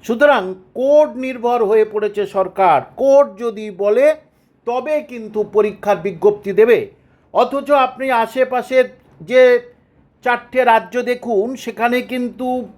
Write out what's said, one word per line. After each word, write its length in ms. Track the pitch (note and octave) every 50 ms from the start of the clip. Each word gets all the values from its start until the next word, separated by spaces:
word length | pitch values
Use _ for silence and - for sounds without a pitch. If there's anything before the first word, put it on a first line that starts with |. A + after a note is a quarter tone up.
সুতরাং 520 | _ - A#3 A3+ C#4+ D4 C#4 A#3 F#3 F#3 F#3 F#3 _ _ _
কোর্ট 380 | - B3+ C#4 D4 D4+ D4+ C#4+
নির্ভর 520 | A3+ B3 C4 C4 C4 B3 A3 A#3+ A#3+ A#3+ A3+
হয়ে 200 | G3 G#3+ A3 G#3+
পড়েছে 420 | G#3+ G3+ G#3+ G#3 G#3 G3+ G3+ G3+
সরকার। 560 | F#3+ - G3 F#3+ F3 - - F#3+ F3+ D#3 C3+ B2 - -
কোর্ট 420 | - C4 C4+ C4+ C#4 C#4+ A3+ G3 F#3+
যদি 320 | A#3+ A#3 G#3+ G#3+ G#3+ G#3+
বলে 440 | G3 F3 G3+ G#3 G#3+ A#3+ C#4 D4+ D#4 D4+ _ _ _ _ _ _ _ _ _
তবে 360 | A#3 A#3+ B3+ B3 D#4 D4+ D4+
কিন্তু 420 | D4+ D4 B3 A#3 A3 G#3 G#3+ G#3+ G#3
পরীক্ষার 520 | G#3 - G#3 G#3 G#3+ G3 - - G3+ G3+
বিজ্ঞপ্তি 560 | F3 D#3+ G3+ F3+ D#3+ - G#3 G#3 G3+ - G3+
দেবে। 380 | G3 F3+ A3 A#3+ A3+ E3 A#2+ C3 _ _ _ _ _ _ _ _
অথচ 380 | - G3 A#3+ B3 C4+ C#4 - -
আপনি 400 | C#4+ C#4 C4 B3+ - - C4 C4+
আশেপাশের 760 | B3+ A#3 A3+ A3 - C4 C4 B3+ B3+ B3 A#3+ - B3+ C4 B3+ G3+ - _ _ _ _ _
যে 400 | D#3+ D#3 A#3+ B3+ B3+ B3 B3 A#3+ A#3+ - _ _ _ _ _ _ _ _ _ _ _
চারটে 400 | B3 A#3+ A#3 B3 - - B3+ B3+
রাজ্য 380 | A#3+ A3+ A3+ - - - B3
দেখুন, 540 | A#3+ A3+ B3 A#3+ - A#3 A#3 F#3+ G3+ A#3+ C4+
সেখানে 460 | - - A#3+ - - A3+ A#3+ A#3+ B3+
কিন্তু 680 | B3 - B3+ B3+ B3 A#3+ - - B3+ B3+ B3+ B3+ A3+ F#3+ -